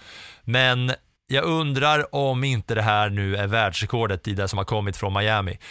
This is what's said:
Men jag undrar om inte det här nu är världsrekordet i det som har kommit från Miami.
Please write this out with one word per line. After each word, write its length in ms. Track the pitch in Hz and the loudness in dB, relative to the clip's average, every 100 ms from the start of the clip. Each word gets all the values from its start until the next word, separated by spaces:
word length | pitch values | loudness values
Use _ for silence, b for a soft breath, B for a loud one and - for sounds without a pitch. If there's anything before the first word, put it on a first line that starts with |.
| B B B B | B B B B
Men 500 | - 120 127 123 123 131 _ _ - | -2 2 2 2 -2 -4 _ _ -4
jag 160 | 135 | 0
undrar 720 | 165 165 151 131 147 151 147 143 | 2 0 0 2 2 2 0 0
om 280 | 139 127 | 0 0
inte 320 | 135 123 - 110 | 0 -2 -2 0
det 60 | |
här 280 | 107 107 107 | 2 2 2
nu 260 | 101 98 98 | 0 0 0
är 120 | 101 | 0
världsrekordet 800 | 113 104 90 107 120 110 95 - | 2 0 0 -2 0 0 -2 -4
i 60 | |
det 140 | 101 98 | -2 -2
som 100 | 98 | -2
har 80 | 98 | -2
kommit 320 | 110 101 92 | -2 -2 -4
från 160 | 101 | -2
Miami. 460 | 98 104 107 92 92 B | 0 2 0 0 -6 B